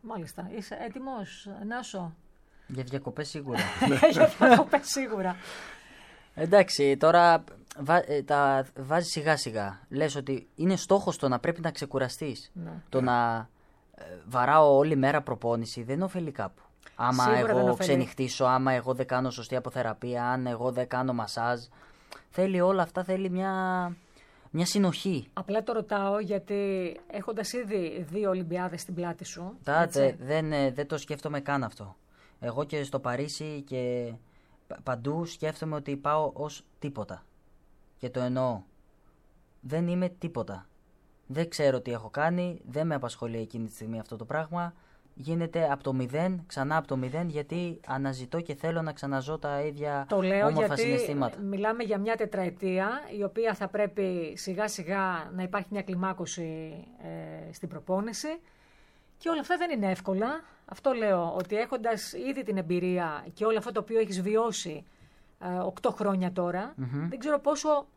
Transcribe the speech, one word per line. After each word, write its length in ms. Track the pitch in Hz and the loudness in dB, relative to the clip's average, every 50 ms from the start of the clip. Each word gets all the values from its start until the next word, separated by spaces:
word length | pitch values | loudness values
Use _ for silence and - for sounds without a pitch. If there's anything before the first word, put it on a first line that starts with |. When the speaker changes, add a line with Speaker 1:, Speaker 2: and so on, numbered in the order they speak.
Speaker 1:
Μάλιστα. 480 | - 226 233 196 165 - - - 170 185 - | -10 -10 -8 -8 -8 -10 -10 -12 -12 -8 -8
Είσαι 200 | 214 190 - - - - | -10 -10 -10 -10 -8 -8
έτοιμος, 600 | 190 - - 262 269 262 220 196 - - - - 202 196 - 202 | -10 -10 -10 -10 -8 -8 -8 -10 -10 -12 -16 -16 -16 -12 -10 -8
Νάσο; 480 | 208 233 247 226 - - 190 175 165 160 - - - - _ - _ _ - - | -6 -6 -8 -8 -8 -8 -8 -8 -8 -10 -14 -20 -20 -20 _ -20 _ _ -20 -14
Speaker 2:
Για 160 | - 131 127 127 | -10 -8 -8 -8
διακοπές 460 | 123 135 135 139 - 110 - 151 143 | -6 -8 -6 -6 -6 -8 -6 -8 -8
σίγουρα. 300 | - 156 143 135 120 - 90 95 - - 262 | -8 -8 -6 -4 -4 -2 -2 -4 0 0 2
Speaker 1:
<laughs> 240 | - 277 262 - 320 | 2 6 8 8 6
Για 160 | - - 320 302 - - | 10 8 8 6 8 6
διακοπές 480 | - 262 240 262 285 - - 285 - - | 10 10 10 10 10 4 2 0 0 0
σίγουρα. 460 | - 277 269 226 214 196 185 180 175 185 - - - - - - - - - - - - - - - - - - - | -4 -4 -2 -2 -2 0 0 -2 -2 -4 -10 -14 -14 -14 -14 -16 -16 -18 -20 -20 -20 -20 -20 -20 -20 -20 -20 -16 -4
Speaker 2:
Εντάξει, 640 | - 156 165 196 202 185 - - - 143 139 139 | -4 2 8 8 8 8 8 4 4 4 4 6
τώρα 460 | 139 156 160 165 175 170 170 165 165 - - - - - - - 147 | 6 6 8 10 10 10 10 8 6 4 -6 -20 -20 -20 -18 -12 -8
βα-, 240 | 143 139 170 175 - | 2 4 4 4 4
ε, 140 | - 151 143 | 4 -2 -2
τα 440 | 139 143 151 143 143 139 139 135 131 - _ | 2 2 4 6 6 6 6 4 0 -2 _
βάζεις 340 | - 135 131 156 175 170 170 | -12 -4 0 0 0 0 0
σιγά 260 | - 165 147 160 156 | -4 0 2 2 2
σιγά. 420 | 143 - 127 110 107 101 98 98 - - _ | 2 0 -4 -4 -4 -4 -4 -6 -10 -14 _
Λες 260 | - 139 156 151 139 | -2 0 0 0 -2
ότι 320 | 143 131 131 135 120 - _ _ | -4 -4 -4 -4 -6 -6 _ _
είναι 200 | - 160 185 190 | 0 2 2 2
στόχος 420 | - - - 190 196 196 190 151 | 2 4 4 4 4 4 0 -2
το 100 | - - | 0 2
να 120 | 135 127 123 | 2 2 2
πρέπει 220 | - 170 165 170 | 0 -2 -2 0
να 100 | 160 165 | -4 -4
ξεκουραστείς. 800 | 151 - 147 139 - 135 131 - - - 160 147 117 - - - - | -4 -4 -8 -4 0 0 0 0 -2 -6 -8 -8 -8 -10 -14 -16 -14
Speaker 1:
Ναι. 180 | 180 170 160 165 170 - - | -12 -12 -10 -12 -14 -12 -2
Speaker 2:
Το 120 | - 131 | 0 2
να, 480 | 127 127 123 120 120 117 113 113 113 - _ _ - _ _ _ _ _ - | 4 4 4 4 4 4 2 0 -4 -8 _ _ -20 _ _ _ _ _ -20
ε, 80 | - - 80 90 87 78 | -20 -16 -16 -16 -16 -12
βαράω 500 | 98 127 123 123 131 151 156 156 147 139 | -2 0 2 4 8 8 10 10 10 10
όλη 180 | 135 143 156 156 | 8 8 6 4
μέρα 260 | 135 131 139 147 151 | 4 4 4 4 2
προπόνηση 600 | 143 - 123 104 - 117 117 117 113 110 - 123 113 | 0 -2 -6 -2 0 0 0 0 -2 -6 -8 -10 -6
δεν 180 | 117 139 156 | -4 -2 -2
ωφελεί 300 | 190 185 - 180 165 151 | -2 -2 -2 -4 -6 -4
κάπου. 300 | 135 - 104 95 - - - - _ _ - - - | -6 -6 -8 -8 -8 -16 -20 -20 _ _ -20 -20 -6
Άμα 280 | - 117 123 127 127 123 | 0 0 2 4 4 4
Speaker 1:
Σίγουρα 140 | 123 123 127 120 117 | 4 4 4 4 4
Speaker 2:
εγώ 80 | 123 127 | 4 4
Speaker 1:
δεν 100 | 127 123 | 4 4
ωφελεί. 200 | 123 - 117 - | 2 2 2 2
Speaker 2:
ξενυχτήσω, 560 | 139 127 120 113 - - 131 123 - - 135 | 4 2 2 0 -2 -4 -4 -4 0 2 4
άμα 260 | 127 127 131 131 135 | 4 4 4 4 4
εγώ 220 | 131 123 117 127 127 | 2 2 2 -2 -2
δεν 140 | 123 127 | -2 0
κάνω 220 | - 131 127 131 127 | 0 0 0 0 -2
σωστή 260 | 117 123 113 - 127 | -4 -6 -8 -4 -4
αποθεραπεία, 680 | 127 120 123 - 127 120 113 107 - - 123 123 120 120 | -2 -2 -2 -4 -2 -2 -2 -4 -4 -6 -4 -2 -2 0
αν 220 | 120 127 127 127 | 0 0 0 -2
εγώ 240 | 123 120 110 127 127 | -4 -4 -2 -2 -2
δεν 160 | 123 127 127 | 0 0 -2
κάνω 260 | 123 - 127 127 131 127 | 0 -2 -2 0 0 0
μασάζ. 480 | 120 110 104 - 120 113 120 123 120 117 - - - - - - - - - - - - _ | -2 -4 -4 -4 -2 0 0 0 -2 -4 -14 -20 -20 -20 -20 -20 -20 -20 -20 -20 -20 -20 _
Θέλει 320 | - - 185 196 190 180 | 0 0 2 2 4 4
όλα 200 | 175 185 196 190 170 | 4 4 4 4 2
αυτά, 200 | 165 - 185 180 | 0 -2 -4 -2
θέλει 260 | 190 185 190 196 185 | -2 -2 -2 -2 -2
μια, 220 | 180 185 190 190 190 185 185 185 185 180 180 175 175 - _ _ - - - _ - - - - | -2 -2 -2 -2 -2 -2 -2 0 0 -2 -2 -4 -6 -10 _ _ -20 -20 -20 _ -20 -20 -16 -6
μια 160 | - 160 175 | -2 -2 0
συνοχή. 640 | 170 - 208 196 180 - - - 196 180 135 - - _ | 2 2 4 4 2 2 0 -2 -2 -2 -2 -4 -6 _
Speaker 1:
Απλά 300 | 190 185 - 202 220 214 | -10 -6 -2 -2 -2 0
το 100 | 254 233 | 0 -2
ρωτάω 460 | 220 214 - 208 202 196 196 202 214 | -2 -2 -2 -2 0 0 0 0 0
γιατί 360 | 220 180 208 190 190 - 202 202 202 196 196 185 180 170 - - - - | 0 -2 -4 -4 -2 -4 -4 -2 0 0 -2 -2 -2 -4 -6 -10 -16 -10
έχοντας 420 | - 202 185 - 226 202 202 - - | -10 -8 -6 -6 -6 -6 -6 -4 -4
ήδη 520 | 247 240 196 220 190 175 160 - 185 175 143 | -6 -4 -2 -2 -2 -2 -2 -4 -8 -8 -6
δύο 200 | 170 208 208 196 | -4 -2 0 0
Ολυμπιάδες 520 | 185 185 180 160 170 180 180 180 175 165 | 0 0 -2 -4 -4 -4 -4 -4 -6 -8
στην 120 | - - 180 | -10 -8 -6
πλάτη 300 | 170 175 175 165 - 180 | -4 -4 -4 -6 -8 -10
σου, 320 | - - 170 175 190 - - - | -14 -12 -10 -12 -12 -12 -8 -2
Speaker 2:
Τάτε, 420 | 143 143 165 170 170 - 143 139 | 2 4 4 4 4 4 4 4
Speaker 1:
έτσι. 180 | 135 120 - 123 | 4 4 0 -2
Speaker 2:
δεν, 280 | 131 151 160 160 156 | 0 0 0 2 2
ε, 200 | 151 143 139 135 | 2 2 2 2
δεν 160 | 123 139 147 | 0 -2 -4
το 100 | 143 160 | -2 -4
σκέφτομαι 420 | 143 - - 151 143 - 156 147 143 | -6 -4 -6 -8 -6 -6 -6 -6 -4
καν 240 | 139 143 143 139 123 | -2 -2 -2 0 -2
αυτό. 320 | 104 - - 104 98 95 _ _ _ - _ - - - _ | -4 -8 -12 -16 -16 -18 _ _ _ -20 _ -20 -20 -18 _
Εγώ 240 | - 120 113 135 151 | -8 -6 -4 -4 -4
και 200 | 139 156 147 139 | -2 -2 -4 -4
στο 160 | 139 - 139 | -2 -4 -4
Παρίσι 600 | 139 123 123 123 143 143 143 - 156 156 151 143 | -2 -2 -2 -2 -4 -6 -6 -8 -8 -8 -8 -10
και 500 | 139 - 131 127 123 123 123 123 120 117 113 117 - _ _ - _ _ _ _ _ | -10 -6 -4 -4 -2 -2 -2 -2 -4 -6 -8 -14 -18 _ _ -20 _ _ _ _ _
πα-, 100 | _ - - - | _ -16 -10 -6
παντού 420 | 135 127 117 117 139 151 165 170 | -6 -6 -4 -4 -4 -2 -2 -4
σκέφτομαι 500 | 165 - - 160 156 156 - 160 156 156 | -6 -6 -6 -6 -6 -4 -4 -6 -6 -6
ότι 200 | 147 143 147 143 | -6 -4 -6 -8
πάω 340 | 139 139 147 151 156 156 139 - | -2 0 0 2 2 0 0 -2
ως 300 | - 147 151 - - - _ _ _ | -6 -8 -8 -8 -14 -20 _ _ _
τίποτα. 460 | - 147 139 113 104 - 95 - - _ _ - _ _ - _ _ _ - _ _ _ _ | -10 -8 -6 -8 -8 -8 -10 -14 -14 _ _ -20 _ _ -20 _ _ _ -20 _ _ _ _
Και 120 | - - 123 | -10 -10 -6
το 100 | - 127 | -2 -2
εννοώ. 420 | 123 123 127 131 131 127 117 98 95 _ _ _ _ _ _ _ _ - _ _ _ _ _ _ _ _ _ _ | 0 0 0 2 0 0 0 -4 -8 _ _ _ _ _ _ _ _ -20 _ _ _ _ _ _ _ _ _ _
Δεν 260 | - 131 147 165 175 | -10 -4 -2 -2 0
είμαι 220 | 170 175 180 185 180 | 0 0 0 0 -2
τίποτα. 580 | 180 - - 165 - 120 107 - 98 92 - - _ _ _ _ _ _ _ _ _ _ _ | -2 -6 -8 -6 -4 -4 -6 -6 -8 -12 -14 -18 _ _ _ _ _ _ _ _ _ _ _
Δεν 220 | - 135 156 170 165 | -8 -4 -4 -4 -4
ξέρω 320 | - - 151 139 127 123 | -2 2 2 2 2 2
τι 100 | - 127 | -2 -4
έχω 180 | 120 113 107 107 | -6 -6 -8 -8
κάνει, 520 | - 143 151 165 175 180 180 180 165 - - - | -4 0 0 0 0 0 -2 -4 -6 -10 -14 -8
δεν 180 | 123 147 160 | -4 -2 0
με 80 | 165 151 | 0 0
απασχολεί 420 | 135 123 120 - - 120 117 113 | -2 -4 -6 -6 -6 -6 -6 -4
εκείνη 300 | 113 110 113 - 113 113 | -6 -6 -6 -6 -8 -8
τη 60 | 110 - | -8 -10
στιγμή 260 | - 113 110 113 113 | -12 -10 -8 -8 -8
αυτό 160 | 110 - 117 | -8 -10 -12
το 100 | 110 113 | -12 -8
πράγμα. 480 | 120 147 156 160 151 170 175 175 175 170 - - _ - _ _ _ _ | -4 -4 -4 -4 -4 -4 -6 -6 -6 -8 -14 -20 _ -20 _ _ _ _
Γίνεται 560 | - 131 151 165 170 165 165 165 170 160 147 | -12 -6 -4 -2 -2 -2 0 0 2 2 2
από 120 | 139 139 - | 2 0 0
το 100 | 139 131 | -2 0
μηδέν, 500 | 131 127 123 135 156 175 185 185 175 165 | 0 -2 0 0 0 0 0 -2 -4 -8
ξανά 300 | - - 147 135 143 156 | -8 -4 -4 -2 2 0
από 100 | 160 - | 0 0
το 100 | - 139 | 0 -2
μηδέν, 320 | 131 127 127 135 160 175 170 | -2 -2 -2 -2 -4 -4 -2
γιατί 500 | 156 151 - - 165 175 175 170 165 - - | -4 -6 -6 -4 -4 -4 -4 -4 -6 -10 -8
αναζητώ 540 | - 131 135 139 135 131 127 127 123 - 165 | -6 -4 -2 -2 -4 -4 -6 -8 -6 -6 -6
και 140 | 170 170 143 | -4 -6 -8
θέλω 260 | 131 - 165 165 170 | -4 -4 -2 -2 -2
να 120 | 160 156 147 | -2 -4 -6
ξαναζώ 440 | - - 139 139 135 127 147 156 156 | -6 -4 -2 -2 -2 -2 -4 -6 -4
τα 220 | - 147 143 143 | -4 -2 -2 -2
ίδια 440 | 147 151 143 143 147 147 143 139 139 - | -2 -2 -4 -4 -4 -2 -2 -2 -2 0
Speaker 1:
Το 120 | 208 196 | 0 2
λέω 260 | 185 185 196 196 208 | 2 2 2 4 4
Speaker 2:
όμορφα 180 | 151 156 - 220 | 4 4 4 2
Speaker 1:
γιατί 160 | 202 147 - | 2 2 2
Speaker 2:
συναισθήματα. 560 | 226 240 240 247 - - 143 143 131 113 - - | 2 2 2 0 0 0 0 0 0 -2 -2 -6
Speaker 1:
μιλάμε 440 | 202 196 196 196 208 214 226 240 233 | -6 -4 -2 0 0 0 0 0 -2
για 140 | 208 214 | -2 -2
μια 180 | 190 196 226 226 | 0 0 -2 0
τετραετία, 760 | 220 220 208 214 196 185 175 180 - 196 185 185 185 190 208 240 285 294 - - | 0 -2 -2 -2 -2 -2 -2 -4 -4 -2 0 0 0 0 0 -2 -4 -8 -8 -6
η 60 | 208 202 | -4 -4
οποία 300 | 196 196 220 226 226 202 | -2 -2 0 0 0 0
θα 140 | - 202 | -2 -4
πρέπει 640 | 190 - 208 208 202 202 208 196 185 185 175 165 156 - | -4 0 0 0 0 0 -2 -2 0 0 -2 -4 -6 -8
σιγά 300 | 180 - 196 185 185 214 | -8 -8 -6 -4 -2 -2
σιγά 640 | 214 208 - 165 160 196 196 190 185 180 165 156 - 175 | -4 -4 -6 -6 -4 -2 -2 0 -2 -2 -4 -6 -8 -6
να 80 | 185 185 | -6 -6
υπάρχει 240 | 180 185 202 180 - | -4 -4 -4 -4 -4
μια 100 | 202 202 | -6 -6
κλιμάκωση, 920 | 190 196 185 175 185 190 185 185 175 165 - 180 165 160 160 160 160 160 156 165 175 - - - 165 165 165 165 160 160 160 160 160 160 | -6 -4 -4 -2 -2 -2 -4 -4 -6 -8 -6 -8 -6 -8 -8 -8 -10 -12 -12 -16 -16 -18 -20 -16 -14 -12 -12 -10 -12 -12 -14 -14 -16 -16
ε, 40 | 165 | -14
στην 160 | - - 170 | -12 -12 -10
προπόνηση. 580 | 180 156 - - 185 190 208 233 208 - - 302 320 339 _ - _ _ _ _ _ _ - _ _ _ _ _ _ | -10 -12 -4 -2 -2 -2 -2 -4 -6 -6 -6 -6 -6 -8 _ -20 _ _ _ _ _ _ -20 _ _ _ _ _ _
Και 120 | - - 339 | -6 -2 -2
όλα 100 | 330 302 | -2 -2
αυτά 180 | 277 - 359 | 0 0 0
δεν 120 | 330 349 339 | 0 0 -2
είναι 200 | 302 226 202 190 | 0 0 2 0
εύκολα. 520 | - 180 185 196 190 190 220 254 302 320 - - - _ _ | 0 0 -2 -2 0 0 0 0 -2 -6 -8 -14 -20 _ _
Αυτό 260 | - 185 - - 277 | -18 -18 0 0 0
λέω, 420 | 254 233 220 208 190 175 170 170 - | 2 2 4 4 4 4 2 0 -2
ότι 180 | - 185 180 208 | -4 -2 0 0
έχοντας 560 | 214 240 240 269 240 220 233 226 - - - - | -2 0 -2 -4 -2 0 0 -2 -2 -4 -8 -8
ήδη 300 | - 208 269 269 - - | -6 -4 -4 -4 -4 -4
την 140 | 214 202 | -2 -2
εμπειρία 680 | 190 180 160 180 175 175 180 180 180 170 160 151 - - 165 - | -2 0 0 0 0 2 0 0 0 -2 -2 -4 -8 -10 -14 -6
και 120 | - 214 | 0 2
όλο 120 | 220 226 | 2 2
αυτό 140 | 214 220 240 | 2 0 -2
το 80 | 214 220 | -4 -4
οποίο 200 | - - 226 226 | -4 0 2 2
έχεις 220 | 220 190 190 185 | 2 2 -2 -2
βιώσει, 640 | 180 202 214 220 233 233 190 - - 170 151 156 165 - _ _ - - _ - - _ _ _ | -2 2 2 2 2 0 -2 -4 -6 -8 -10 -10 -14 -18 _ _ -20 -20 _ -20 -20 _ _ _
ε, 180 | 185 180 180 180 | -6 -4 -4 -2
οκτώ 320 | 185 185 185 - - 240 | -2 -4 -6 -2 -2 -2
χρόνια 400 | 190 - 208 202 196 185 185 175 | 0 0 -2 0 0 0 0 -2
τώρα, 420 | 180 185 175 175 170 180 - 269 311 | -2 -2 -2 -2 -2 -4 -6 -8 -8
Speaker 2:
Μμμ. 320 | - 135 120 131 143 156 170 | -8 -8 -4 -4 -4 -4 -4
Speaker 1:
δεν 100 | 165 233 | -6 -6
ξέρω 200 | 233 302 294 285 | -2 0 0 2
πόσο 460 | - 277 302 285 - 311 302 285 285 - _ | 2 0 0 2 2 2 2 2 0 -6 _